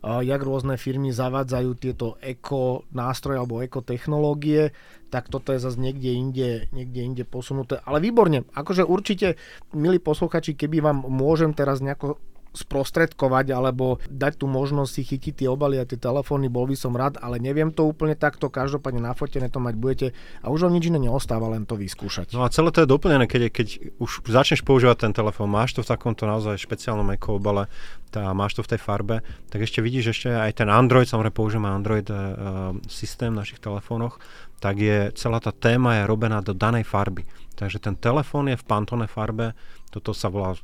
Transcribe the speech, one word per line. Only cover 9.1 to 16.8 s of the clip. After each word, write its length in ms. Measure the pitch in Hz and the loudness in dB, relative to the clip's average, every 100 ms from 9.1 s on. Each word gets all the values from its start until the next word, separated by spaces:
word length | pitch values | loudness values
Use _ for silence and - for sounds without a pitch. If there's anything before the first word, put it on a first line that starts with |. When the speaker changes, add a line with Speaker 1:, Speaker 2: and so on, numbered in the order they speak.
| 196 190 - - - - | 0 0 0 -8 -18 -10
Speaker 1:
milí 280 | 151 156 185 | -2 2 2
posluchači, 580 | 160 151 170 170 160 143 | 2 0 0 -2 -4 -4
keby 240 | 147 160 | 0 2
vám 180 | 151 143 | 2 0
môžem 480 | 131 131 135 160 160 | 0 0 2 4 4
teraz 260 | 151 139 135 | 2 0 0
nejako 400 | 135 143 143 147 - - - | -2 -4 -4 -6 -10 -14 -16
sprostredkovať 960 | - - 139 135 - 165 - 135 131 135 | -14 -6 -2 0 2 0 2 2 2 2
alebo 480 | 127 131 127 127 123 | 2 0 2 0 0
dať 320 | - 135 143 147 | -4 -2 -2 0
tú 100 | 139 | -2
možnosť 440 | 131 139 143 135 | 0 0 0 0
si 120 | - | -2
chytiť 320 | 131 135 - | -4 -4 -4
tie 140 | 139 131 | -2 0
obaly 280 | 135 143 135 | 2 2 0
a 120 | 120 | -2
tie 80 | 117 | -4
telefóny, 520 | 123 135 135 143 131 | -2 -2 0 0 0
bol 160 | 123 | 0
by 120 | 127 | -2
som 160 | 135 | -2